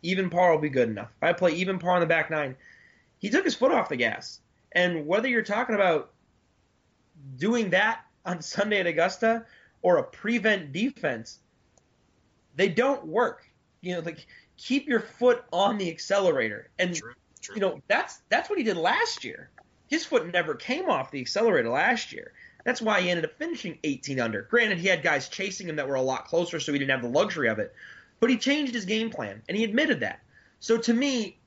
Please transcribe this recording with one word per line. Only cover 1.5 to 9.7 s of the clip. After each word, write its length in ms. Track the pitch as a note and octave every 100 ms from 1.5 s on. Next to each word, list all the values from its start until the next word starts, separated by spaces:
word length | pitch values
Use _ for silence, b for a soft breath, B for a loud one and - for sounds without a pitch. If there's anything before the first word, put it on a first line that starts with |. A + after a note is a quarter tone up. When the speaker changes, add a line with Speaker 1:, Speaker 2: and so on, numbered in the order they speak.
Speaker 1:
even 260 | D#3+ F#3 F#3+
par 140 | E3+
on 80 | F3+
the 60 | E3
back 240 | E3 D3+
nine.'" 260 | D#3 C#3+ C3 b b b b b _
He 120 | G3
took 140 | C4
his 100 | F#4
foot 180 | - C4
off 160 | D4 F3+
the 80 | C3
gas. 420 | A#2 - - - _ _ _
And 340 | E3+ F3+ E3 D3
whether 220 | F#3+ B3+
you're 140 | A#3+
talking 340 | G#3+ G#3 B3+ G#3
about 360 | F#3+ D#3 - _ _ _ _ _ _ _ _ _ _ - C#3 B2+
doing 340 | F3+ A#3+ G#3
that 300 | F3+ G#3 A3+ - _ -
on 160 | F3+
Sunday 380 | D#3+ - G#3 G#3
at 60 | F3
Augusta 600 | D#3 F3 F#3+ A3+ A3+ A3+ b b